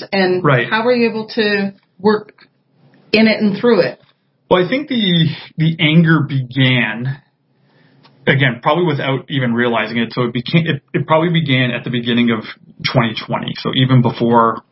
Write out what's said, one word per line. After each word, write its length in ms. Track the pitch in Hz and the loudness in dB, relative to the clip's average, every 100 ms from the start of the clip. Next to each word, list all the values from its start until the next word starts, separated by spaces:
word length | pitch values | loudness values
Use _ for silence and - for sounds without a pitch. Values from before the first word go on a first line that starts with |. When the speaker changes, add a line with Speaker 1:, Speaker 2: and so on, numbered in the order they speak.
| - | -4
Speaker 1:
And 300 | 196 185 180 | 0 0 2
Speaker 2:
Right. 260 | 156 127 117 | 2 2 2
Speaker 1:
how 160 | 220 233 | 0 0
were 80 | |
you 160 | 247 226 | 2 0
able 180 | 214 214 | -2 -6
to 440 | - 208 202 196 - _ _ | -2 0 0 -4 -8 _ _
work 460 | 202 214 - - _ _ _ _ _ _ _ | 0 0 -2 -20 _ _ _ _ _ _ _
in 160 | 214 220 | 2 4
it 140 | 208 | 2
and 160 | 214 - | 0 0
through 220 | 240 208 | 2 2
it? 180 | 139 - _ _ _ _ - | 2 -2 _ _ _ _ 0
Speaker 2:
Well, 140 | 180 | 0
I 60 | 175 | 2
think 180 | 269 302 | -2 -4
the, 400 | 247 196 170 156 - - - | -2 0 2 0 -2 -10 -2
the 180 | 160 165 | -2 0
anger 420 | 151 160 160 156 | 2 4 4 4
began, 1000 | 135 135 127 135 131 127 107 113 127 135 _ _ _ _ _ _ _ _ _ _ - | 2 -4 -4 0 2 2 0 -4 -8 -8 _ _ _ _ _ _ _ _ _ _ -2
again, 320 | 139 135 117 | 0 0 0
probably 240 | 156 160 170 | -2 0 0
without 400 | 135 139 131 - | -2 -2 -4 -4
even 240 | 135 123 | -4 -2
realizing 440 | 117 120 113 110 117 | 0 0 0 -2 -4
it. 160 | 113 | -4
So 100 | - | -4
it 100 | 120 | -4
became, 340 | 120 - 165 165 | -4 -2 0 0
it, 160 | 139 _ | -4 _
it 140 | - 135 | -6 0
probably 220 | 156 170 | 0 2
began 400 | 165 139 131 127 | 0 0 0 0
at 120 | 117 | -4
the 60 | - | -6
beginning 400 | 120 117 120 120 | -6 -2 0 2
of 120 | 113 - - _ - - | 0 -6 -16 _ -10 -2
twenty 240 | 123 117 104 | 0 0 -2
twenty. 380 | - 110 - - | -8 -8 -6 -8
So 140 | - 131 | -4 0
even 260 | 131 127 | 2 4
before 580 | 113 - 117 117 113 113 - | 2 0 2 2 2 0 -10